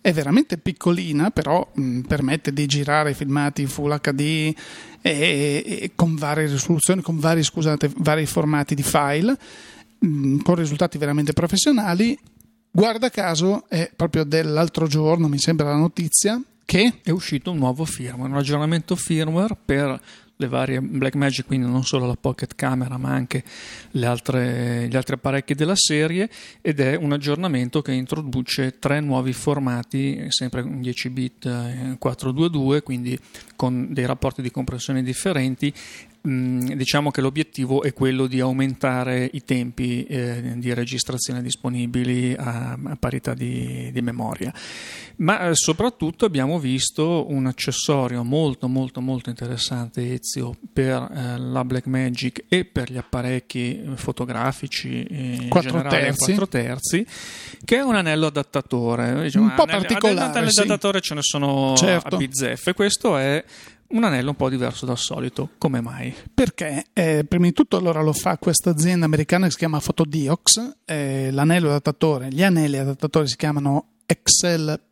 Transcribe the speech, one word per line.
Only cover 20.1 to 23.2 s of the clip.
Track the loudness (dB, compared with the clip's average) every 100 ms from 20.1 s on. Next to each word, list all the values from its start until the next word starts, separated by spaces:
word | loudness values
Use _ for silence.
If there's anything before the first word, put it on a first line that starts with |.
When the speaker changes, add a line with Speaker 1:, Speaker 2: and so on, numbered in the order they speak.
| -20 _ _
Speaker 2:
le | -2
varie | 0 0 0
Blackmagic, | -2 -2 0 2 0 0
quindi | -2 -2 0
non | 0
solo | 0 0 0
la | 0
Pocket | -2 -2 -8
Camera, | -4 -2 0 -2 -4
ma | -2
anche | -2